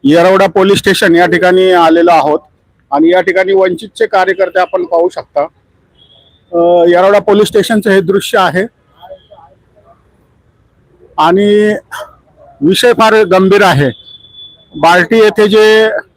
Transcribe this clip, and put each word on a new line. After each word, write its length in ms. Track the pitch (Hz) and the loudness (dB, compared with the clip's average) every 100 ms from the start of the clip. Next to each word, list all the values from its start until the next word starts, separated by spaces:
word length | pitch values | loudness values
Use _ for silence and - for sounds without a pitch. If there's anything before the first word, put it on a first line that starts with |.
येरवडा 440 | 139 165 175 190 196 | 2 2 2 2 0
पोलीस 300 | 196 190 190 | 0 0 0
स्टेशन 380 | - 185 202 170 | 0 0 2 2
या 100 | 175 | 2
ठिकाणी 460 | 175 180 185 185 | 0 0 0 2
आलेलो 400 | 180 165 165 170 | 2 2 2 2
आहोत 280 | 165 147 147 _ _ _ _ _ | 2 0 -4 _ _ _ _ _
आणि 200 | 143 165 | -2 2
या 100 | 180 | 2
ठिकाणी 320 | 180 185 190 | 0 -2 0
वंचितचे 520 | 196 190 175 214 - 220 | 0 0 -4 -12 -8 -4
कार्यकर्ते 540 | 196 185 185 185 185 | -2 -2 -2 -2 -2
आपण 260 | 180 185 175 | -4 -4 -4
पाहू 240 | 170 180 | -2 -2
शकता. 320 | 165 - 147 151 _ _ _ _ _ _ _ _ _ _ | -6 -8 -6 -6 _ _ _ _ _ _ _ _ _ _
अ, 320 | 170 170 175 170 | -2 0 2 2
येरवडा 320 | 175 190 202 | 2 2 0
पोलीस 280 | 196 208 214 | 0 0 0
स्टेशनचं 420 | 214 196 220 202 | -2 -2 -4 0
हे 120 | 196 | -2
दृश्य 360 | 170 196 - 220 | 0 -4 -2 -2
आहे 280 | 180 175 220 _ _ _ - 571 _ - - _ _ 622 _ _ _ _ _ _ _ _ _ _ _ _ - - | -2 -2 -6 _ _ _ -20 -20 _ -20 -20 _ _ _ _ _ _ _ _ _ _ _ _ _ _ _ -18 -4
आणि 560 | 156 185 208 208 214 208 _ - - _ _ _ - _ | -2 0 0 0 0 -4 _ -20 -20 _ _ _ -20 _
विषय 320 | 143 190 247 | -2 0 0
फार 300 | 233 220 220 | 2 2 2
गंभीर 380 | 202 185 190 202 | 2 0 2 2
आहे. 260 | 196 139 139 - - - _ - - _ _ - | 2 0 -2 -6 -20 -20 _ -20 -20 _ _ -4
बार्टी 380 | 156 175 170 226 | 0 0 0 2
येथे 300 | 214 214 208 | 0 0 0
जे 420 | 214 220 220 220 220 - | 2 2 2 0 -4 -12